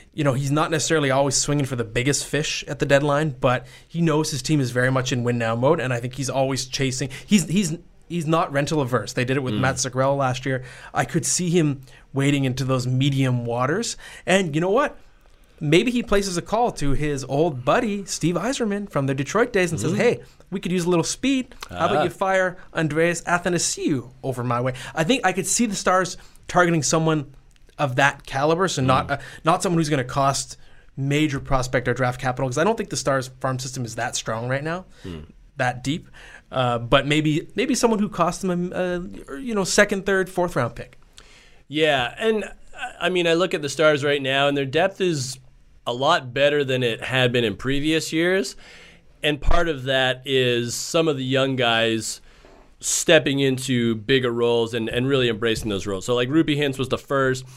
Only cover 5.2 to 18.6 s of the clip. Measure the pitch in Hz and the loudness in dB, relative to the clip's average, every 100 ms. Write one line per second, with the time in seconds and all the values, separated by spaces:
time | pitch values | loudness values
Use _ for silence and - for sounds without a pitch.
5.2 | 120 120 113 113 131 170 127 120 127 135 | 0 0 0 2 2 2 0 -4 -6 -6
6.2 | 131 127 135 131 - - 135 127 - - | -4 -2 0 -2 -4 -2 -2 -2 -6 -8
7.2 | - 202 160 175 180 151 - - - 175 | 2 2 2 0 0 -4 -10 -20 -8 -4
8.2 | 156 165 180 139 143 156 131 123 104 - | 0 2 2 0 0 0 0 -2 -2 -2
9.2 | 127 135 127 107 131 131 131 127 135 139 | 0 0 -2 0 0 -2 -4 0 0 2
10.2 | 131 127 135 131 127 - - - - - | 0 -2 -2 -4 -6 -16 -8 -4 -2 -2
11.2 | - - 180 175 151 131 - - - 135 | -2 -2 2 2 2 0 -10 -20 -8 -2
12.2 | 139 143 135 127 131 131 123 131 143 135 | 2 2 0 -2 0 0 0 2 2 2
13.2 | 131 123 117 117 127 180 233 - - - | 2 0 -2 -2 0 0 -4 -8 -14 -8
14.2 | - 185 180 147 180 220 285 - - - | 0 2 2 0 0 2 0 -4 -20 -20
15.2 | - - - - 151 165 247 240 - 208 | -20 -20 -20 -6 2 4 4 0 0 0
16.2 | 196 175 - 214 233 - 143 135 151 143 | 0 -4 -2 0 0 0 2 2 0 -2
17.2 | 123 139 170 131 131 190 240 202 190 - | -2 0 0 0 0 2 0 -4 -6 -2
18.2 | 156 170 208 269 | -2 0 -2 -2